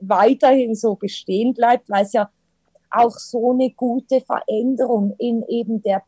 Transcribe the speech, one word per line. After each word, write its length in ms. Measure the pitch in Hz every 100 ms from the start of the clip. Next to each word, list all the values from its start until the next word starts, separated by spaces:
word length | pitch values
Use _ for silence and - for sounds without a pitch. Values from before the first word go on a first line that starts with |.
weiterhin 760 | 190 190 214 269 269 269 240 220
so 200 | 226 196
bestehen 580 | 196 - - 190 233
bleibt, 360 | 233 233 247 -
weil 140 | 202
es 80 | 202
ja 160 | - 208 _ _ _ _ _ -
auch 200 | 226 233
so 400 | 233 - 247 240
eine 180 | 254 262
gute 500 | - 247 247 - 262
Veränderung 920 | - - - 214 247 254 247 226 202 202
in 240 | 240 233 -
eben 320 | 233 214 220
der 200 | 208 196